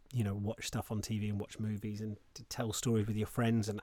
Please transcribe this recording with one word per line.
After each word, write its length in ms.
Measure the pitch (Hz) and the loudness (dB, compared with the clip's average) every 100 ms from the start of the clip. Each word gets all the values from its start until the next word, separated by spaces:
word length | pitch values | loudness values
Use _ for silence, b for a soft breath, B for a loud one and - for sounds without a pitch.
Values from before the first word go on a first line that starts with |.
| - | -6
you 100 | 123 | -2
know, 120 | 101 101 | 0 0
watch 300 | 104 - - | -2 -4 -4
stuff 260 | 113 - | -4 -2
on 100 | 107 | -2
T 180 | - 110 | 0 0
V 100 | 104 | 0
and 100 | 101 | -2
watch 200 | 104 - | -4 -4
movies 400 | 107 101 107 104 | -2 -2 -4 -4
and 180 | 110 104 - - | -6 -8 -12 -16
to 80 | 123 | -8
tell 260 | - 117 | -4 -2
stories 340 | - 123 113 104 | 0 4 4 4
with 120 | 107 | 0
your 100 | 104 | 0
friends 400 | - 113 113 104 | 2 4 4 2
and, 140 | 104 | -2